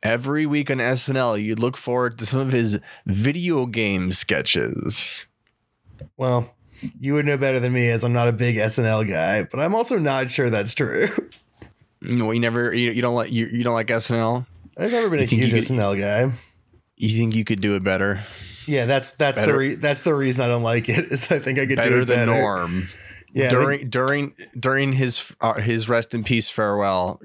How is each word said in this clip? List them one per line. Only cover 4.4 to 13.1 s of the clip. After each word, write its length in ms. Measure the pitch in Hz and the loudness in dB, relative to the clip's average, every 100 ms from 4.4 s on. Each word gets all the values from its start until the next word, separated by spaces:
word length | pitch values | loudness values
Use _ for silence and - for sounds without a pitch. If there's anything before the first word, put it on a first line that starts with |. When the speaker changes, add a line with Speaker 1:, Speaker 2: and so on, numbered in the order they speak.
| 67 85 58 - - - - - - _ _ _ _ _ _ - - - | 0 -2 -2 -4 -2 0 0 -2 -8 _ _ _ _ _ _ -20 -20 -4
Speaker 2:
Well, 340 | 131 123 120 _ _ - - - | 0 0 -2 _ _ -14 -14 -8
you 140 | 135 | -2
would 100 | 147 | 0
know 140 | 147 143 | 2 2
better 200 | 135 131 | 2 0
than 140 | 123 | 0
me, 160 | 123 120 | 2 2
as 160 | 117 | 2
I'm 80 | 120 | 0
not 160 | 120 120 | 2 2
a 40 | |
big 260 | 110 123 110 | 2 2 2
S 200 | 107 117 | 2 2
N 60 | |
L 180 | 113 110 | 2 2
guy, 420 | 110 82 82 104 87 | 0 0 2 0 -2
but 100 | 123 | -2
I'm 140 | 160 | 0
also 220 | 214 233 226 | 0 0 0
not 320 | 147 135 131 | 0 0 -2
sure 200 | - 127 | 0 0
that's 240 | 110 101 | 0 0
true. 320 | - 135 - - | 0 0 0 0
<laughs> 60 | - - - _ _ - _ _ _ | 0 -6 -20 _ _ -20 _ _ _
Speaker 1:
No, 280 | - 120 110 | -2 0 2
you 80 | 117 | 2
never, 340 | 117 117 120 | 0 0 0
you, 160 | 113 120 | 0 0
you 80 | 113 | 0
don't 140 | 120 | 0